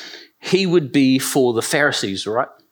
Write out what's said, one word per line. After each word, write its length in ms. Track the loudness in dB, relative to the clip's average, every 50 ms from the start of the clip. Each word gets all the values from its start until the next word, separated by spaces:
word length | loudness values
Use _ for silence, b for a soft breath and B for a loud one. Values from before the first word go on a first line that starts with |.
| B B B B B B B
he 300 | _ -4 -2 0 0 2
would 240 | 2 2 2 0 2
be 260 | 2 2 4 4 2
for 360 | 2 0 0 0 2 2 2 2
the 100 | 0 -2
Pharisees, 640 | -2 0 0 0 0 0 -2 -4 -4 -6 -6 -6
right? 200 | -4 -4 -4 -4 -4 -10 _ _ _